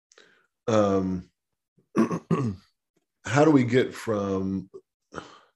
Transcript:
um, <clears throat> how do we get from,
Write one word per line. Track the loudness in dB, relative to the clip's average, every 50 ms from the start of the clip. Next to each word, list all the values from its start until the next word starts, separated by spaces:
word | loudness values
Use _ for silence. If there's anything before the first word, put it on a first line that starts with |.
| _ _ _ -20 _ _ _ _ _ _ _ _ _
um, | 0 2 2 2 2 2 0 -2 -2 -4 -6 -8 -12 _ _ _ _ _ _ _ _ _ _ _ _ -2
<clears throat> | -2 -2 -2 -2 -6 -6 -4 -4 -4 -2 -6 -8 -10 -14 _ _ _ _ _ _ _ _ _ _ _ _
how | -2 2 4 4
do | 6
we | 6 4 4
get | 2 2 0 0 -2 -4
from, | -8 -8 -6 -4 -4 -4 -4 -4 -4 -4 -4 -4 -6 -8 -10 -16 -20 -20 _ _ _ _ _ -18 -18 -18 -18 -20 -20 _ _ _